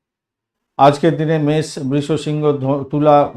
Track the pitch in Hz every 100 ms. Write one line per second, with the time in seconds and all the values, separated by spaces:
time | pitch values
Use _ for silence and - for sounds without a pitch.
0 | _ _ _ _ _ _ _ - - -
1 | 170 143 160 156 147 156 - 170 131 143
2 | 147 151 156 151 151 135 131 143 - 147
3 | 151 147 139